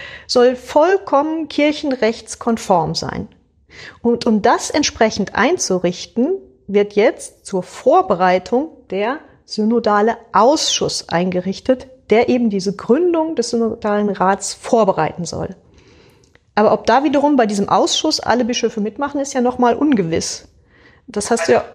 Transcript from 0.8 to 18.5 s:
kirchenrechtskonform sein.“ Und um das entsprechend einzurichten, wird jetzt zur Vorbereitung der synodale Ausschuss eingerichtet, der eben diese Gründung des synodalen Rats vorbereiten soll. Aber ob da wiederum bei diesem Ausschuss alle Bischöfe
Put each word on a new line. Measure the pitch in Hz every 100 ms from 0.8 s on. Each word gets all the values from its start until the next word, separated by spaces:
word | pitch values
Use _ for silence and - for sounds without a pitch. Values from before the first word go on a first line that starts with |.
| 330 392 - 277 311 320 302
kirchenrechtskonform | - 294 302 294 - 220 226 - - - 226 - 180 156 165
sein.“ | 139 - 208 _ _ _ _ - - -
Und | 233 233 240
um | 214
das | 233 339 -
entsprechend | 311 - - 220 214 185 -
einzurichten, | 247 359 - 180 175 180 - - 277 381 - _ -
wird | 202 202
jetzt | 208 240 - - - -
zur | 190
Vorbereitung | 180 - 254 349 359 180 185 185 185 240 320 - _
der | 190 214 302 - _ _
synodale | - 214 233 214 208 220 220 -
Ausschuss | 185 233 302 - - 147 - -
eingerichtet, | 170 185 180 190 190 - 254 - - -
der | 214 247
eben | 247 233
diese | 196 190 190
Gründung | - 262 359 330 320 302
des | 233
synodalen | 233 226 220 214 208 208
Rats | 190 185 196 -
vorbereiten | - - 233 196 170 156 - 165
soll. | - 170 - _ _ _ _ - _ _ _ _ -
Aber | 214
ob | 214 -
da | 240
wiederum | 302 277 294 277
bei | 220
diesem | 202 196
Ausschuss | 190 320 - 311 -
alle | - 233
Bischöfe | 233